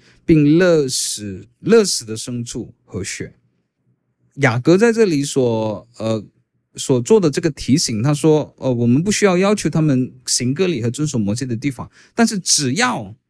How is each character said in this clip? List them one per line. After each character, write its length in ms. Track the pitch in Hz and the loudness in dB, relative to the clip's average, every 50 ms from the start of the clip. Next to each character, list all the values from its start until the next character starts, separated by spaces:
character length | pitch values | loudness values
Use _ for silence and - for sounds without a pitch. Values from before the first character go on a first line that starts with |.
| _ _ _ _ _ | _ _ _ _ _
并 320 | - 165 156 147 147 151 | 2 4 4 6 4 4
勒 300 | 170 185 180 165 156 143 | 4 4 4 4 2 0
死， 580 | 127 - - - - - 107 104 101 95 92 104 - _ _ | -2 -4 -6 -6 -6 -8 -8 -10 -10 -12 -12 -16 -20 _ _
勒 260 | - 165 220 233 208 | 0 4 4 4 4
死 180 | 180 - - 120 | 2 -2 -6 -6
的 140 | 107 110 | -8 -10
牲 260 | 110 - - 123 120 117 | -10 -10 -8 -8 -8 -8
畜 300 | 117 - 127 95 - - _ _ | -8 -10 -12 -12 -12 -16 _ _
和 180 | _ - 95 82 | _ -10 -10 -8
血。 320 | - - - - 78 - _ _ _ _ _ _ _ _ _ _ _ _ _ _ _ _ _ _ _ _ | -8 -10 -12 -12 -14 -16 _ _ _ _ _ _ _ _ _ _ _ _ _ _ _ _ _ _ _ _
雅 220 | 143 135 131 113 | 0 0 0 0
各 200 | 123 - 160 175 | 2 4 4 4
在 140 | 196 226 233 | 6 6 4
这 140 | 220 226 226 | 4 4 2
里 180 | 190 156 139 143 | 2 2 0 -2
所， 640 | 151 - 143 127 120 113 110 110 110 104 90 - _ _ | -2 0 0 0 0 0 -2 -2 -4 -6 -8 -12 _ _
呃， 280 | - 110 110 113 110 95 - _ _ _ _ _ _ _ _ _ | -6 -4 -4 -4 -4 -6 -10 _ _ _ _ _ _ _ _ _
所 240 | - - - 135 123 | -8 -2 -2 0 0
做 180 | 120 - 220 220 | 2 4 4 4
的 100 | 180 147 | 4 2
这 100 | 135 180 | 0 0
个 120 | 170 160 | -2 -2
提 260 | 147 - - - 123 | -4 -4 -2 0 0
醒， 240 | 170 - - 117 104 | 0 0 -2 -2 -2
他 120 | 117 147 147 | 0 0 0
说， 420 | 143 - 156 151 151 135 - _ | 2 2 2 2 2 0 -4 _
呃， 160 | - - 131 123 | -6 -4 -4 -2
我 140 | 120 120 | 0 2
们 160 | 117 120 143 175 | 2 2 2 2
不 80 | 208 | 0
需 140 | 202 - 208 | 0 2 2
要 120 | 196 180 | 2 2
要 160 | 180 190 202 214 | 2 2 0 0
求 160 | 202 - 170 | 0 -2 -2
他 120 | - 165 | 0 0
们 300 | 156 151 135 127 127 127 - - _ | 2 2 2 0 -2 -4 -8 -12 _
行 280 | - - - 127 123 135 | -6 -4 -2 -2 -2 -2
割 120 | 156 190 | 0 -2
礼 160 | 185 165 113 | -2 -2 -2
和 80 | 113 120 | -4 -4
遵 180 | 120 - 151 | -4 -4 -4
守 120 | 147 - 117 | -4 -2 -2
摩 160 | 104 98 104 | -2 -2 -4
西 100 | - 139 | -4 -4
的 80 | 127 117 | -6 -6
律 120 | 110 135 143 | -6 -6 -6
法， 220 | 135 - 101 - _ _ _ _ _ | -6 -8 -12 -16 _ _ _ _ _
但 100 | - 233 | 0 0
是 140 | 226 233 190 | 0 0 -4
只 340 | - - - - 147 123 131 | -2 -2 -2 0 0 -2 -2
要 400 | 190 247 254 220 147 104 92 113 - _ | 0 -2 -2 -2 -6 -8 -12 -16 -20 _